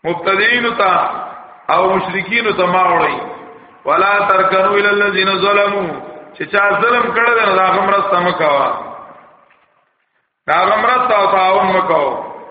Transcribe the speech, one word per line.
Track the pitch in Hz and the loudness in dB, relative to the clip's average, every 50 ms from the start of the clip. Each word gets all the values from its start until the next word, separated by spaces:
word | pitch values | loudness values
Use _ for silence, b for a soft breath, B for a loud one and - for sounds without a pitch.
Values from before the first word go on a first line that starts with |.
| _ | _
مقتدیینو | 160 180 - - 190 196 190 214 226 240 247 233 233 233 - | -4 -6 -2 -2 0 0 2 2 2 0 0 0 -2 0 0
ته | 208 185 175 170 - - - - - - - - - - - - - - | 2 2 2 2 0 -2 -4 -8 -10 -12 -14 -18 -20 -20 -20 -20 -4 0
او | 151 175 185 190 190 | 0 2 2 2 0
مشرکینو | 185 180 - 175 196 185 - 220 240 226 214 196 | 0 -2 -4 -6 -6 -6 -2 -4 -2 0 0 0
ته | - 180 | 0 0
ما | 170 180 185 185 - 175 | 0 2 2 2 2 2
وړي. | 196 - - - - - - - - - - - - - - - - - | 2 0 -2 -4 -6 -8 -10 -12 -16 -18 -20 -20 -20 -20 -20 -20 -10 -2
ولا | 135 147 170 190 196 202 202 202 196 | 0 2 2 2 2 2 0 2 2
ترکنوا | 190 190 190 190 190 190 190 196 202 | 2 2 2 2 2 2 2 2 2
الی | 202 202 202 | 2 2 2
الذین | 202 202 202 202 196 185 190 196 196 185 180 | 2 2 0 0 0 0 0 0 0 0 0
ظلموا، | 202 202 202 202 202 202 202 190 165 147 135 - - - - - - - | 2 2 2 2 0 -2 -4 -4 -6 -8 -10 -12 -14 -16 -18 -20 -20 -12
چې | - 160 151 - | -12 -10 -4 0
چا | 202 202 202 202 202 | 0 2 2 2 0
ظلم | 220 233 240 233 226 233 - | 0 0 0 0 0 0 0
کړی | 226 233 240 240 | 0 2 2 2
دی، | 226 220 | 2 2
نو | 202 190 | 2 2
د | 185 | 2
هغه | 185 185 185 196 190 | 2 2 2 0 0
مرسته | 190 196 202 196 196 196 175 | 0 0 0 0 0 0 0
مه | 175 180 175 | 0 0 -2
کوه، | - 165 151 143 139 131 120 - - - - - - - - - - - - - _ _ _ _ _ _ _ _ _ _ _ _ _ _ _ _ _ _ _ _ _ _ | 0 0 0 2 2 0 -2 -4 -6 -10 -14 -16 -18 -18 -20 -20 -20 -20 -20 -20 _ _ _ _ _ _ _ _ _ _ _ _ _ _ _ _ _ _ _ _ _ _
د | - | -2
هغه | 151 170 185 196 214 | 0 2 2 2 2
مرسته | 214 220 233 254 247 247 240 220 | 2 2 0 0 0 0 2 2
او | 202 196 190 196 | 2 2 2 2
تعاون | 190 185 185 190 - - - 190 | 2 2 2 2 2 2 2 0
مه | 185 | 0
کوه. | - - 165 156 143 131 120 - - - - - - - | 0 2 0 0 0 0 -4 -6 -10 -12 -14 -16 -18 -20